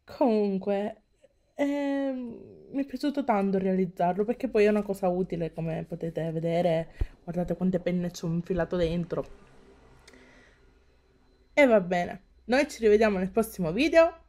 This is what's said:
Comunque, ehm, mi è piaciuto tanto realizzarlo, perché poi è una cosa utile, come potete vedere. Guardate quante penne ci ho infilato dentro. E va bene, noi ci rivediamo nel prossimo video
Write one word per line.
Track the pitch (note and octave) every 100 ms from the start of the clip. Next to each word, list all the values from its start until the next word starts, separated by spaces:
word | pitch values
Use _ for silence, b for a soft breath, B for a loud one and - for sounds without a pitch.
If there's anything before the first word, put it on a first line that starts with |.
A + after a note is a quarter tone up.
| -
Comunque, | - C4+ G#3+ G#3 F#3+ F#3+ G3 G#3 - _ _ _ _ _
ehm, | - C#4+ C#4+ C#4 C#4 C#4 B3+ A#3+ - A2 D#2 -
mi | C#4
è |
piaciuto | C#4 B3+ D4 C#4+
tanto | C#4 G3+ G3 F#3+
realizzarlo, | F#3+ F#3+ F#3 - F3 F3+ G#3
perché | A#3+ B3
poi | A3
è | G#3
una | G#3+
cosa | G#3 F#3+ F#3
utile, | F3+ F#3 E3+ D#3+
come | - D#3+ E3 E3
potete | E3 E3 E3 D#3+
vedere. | D#3+ E3 E3 F3 E3 D#3+ B B -
Guardate | - E3+ E3+ E3+
quante | F#3 F3+
penne | F3+ F3+ F3
ci | F3 E3+
ho |
infilato | E3+ - F3+ E3 F3+
dentro. | E3+ F3 E3 D3+ - - - - - - - - b b b b b b _ _ _ _ _ _ _ _ _
E | -
va | C4+ A3
bene, | F3 F3+ E3+ - - _
noi | - B3+ D4
ci | -
rivediamo | A3 G#3 A3 F#3+
nel | F#3
prossimo | A3+ A3 - E3
video | F#3 D#4 E4 E4 E4+